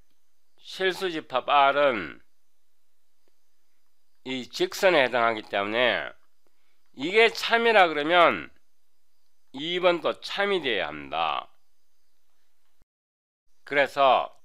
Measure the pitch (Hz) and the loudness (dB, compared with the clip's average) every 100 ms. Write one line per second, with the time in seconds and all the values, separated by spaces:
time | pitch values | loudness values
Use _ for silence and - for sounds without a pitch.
0 | - - - - - - - - 190 175 | -20 -20 -20 -20 -20 -20 -16 -6 -4 -4
1 | 185 160 - 127 131 143 139 139 143 113 | -6 -8 -6 -6 2 4 4 4 2 0
2 | 78 57 - - - - - - - - | -6 -12 -20 -20 -20 -20 -20 -20 -20 -20
3 | - - - - - - - - - - | -20 -20 -20 -20 -20 -20 -20 -20 -20 -20
4 | - - 127 131 117 - 180 - 196 160 | -20 -18 -12 -10 -10 -6 -6 0 2 4
5 | 127 120 117 110 - 101 101 113 123 92 | 2 2 0 -2 -4 -4 -2 0 0 0
6 | 65 - - - - - - - - - | -4 -12 -20 -20 -20 -20 -20 -20 -20 -12
7 | 151 208 226 220 - 233 233 214 175 151 | -4 2 2 0 -2 0 2 4 4 2
8 | 147 180 160 98 65 - - - - - | 0 4 4 2 -6 -18 -20 -20 -20 -20
9 | - - - - - 131 160 180 180 175 | -20 -20 -20 -20 -20 -12 -6 0 2 2
10 | 147 110 - - 202 190 139 104 78 76 | -2 -6 -6 -6 -4 -2 -2 -4 -4 -8
11 | 69 78 80 65 - - - - - - | -8 -4 -4 -4 -8 -16 -20 -20 -20 -20
12 | - - - - - - - - - _ | -20 -20 -20 -20 -20 -20 -20 -20 -20 _
13 | _ _ _ _ _ - - 143 135 147 | _ _ _ _ _ -20 -4 0 0 2
14 | 135 107 71 - | 4 4 0 -10